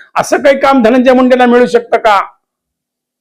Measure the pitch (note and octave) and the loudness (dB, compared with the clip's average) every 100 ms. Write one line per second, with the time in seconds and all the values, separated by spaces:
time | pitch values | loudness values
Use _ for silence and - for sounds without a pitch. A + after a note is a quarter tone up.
0 | - - - D#4 C#4 C#4 C4+ C4+ A3 B3+ | -10 -8 -4 -2 0 0 0 0 0 0
1 | B3+ B3+ B3+ B3 B3 B3 B3 A#3 A#3 A3+ | 2 2 2 0 2 2 0 -2 -2 -2
2 | A3 G3 - _ _ _ _ _ _ _ | 0 -2 -4 _ _ _ _ _ _ _
3 | _ _ | _ _